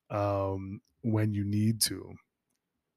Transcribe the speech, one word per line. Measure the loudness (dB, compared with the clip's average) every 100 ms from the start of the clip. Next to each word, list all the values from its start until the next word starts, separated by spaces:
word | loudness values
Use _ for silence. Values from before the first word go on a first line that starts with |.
| -6
um, | -2 0 0 0 -2 -6 -10 _ _
when | 0 2 2
you | 0 0
need | 2 2 2
to. | 0 -2 -10 -16 _ _ _ _ _ _ _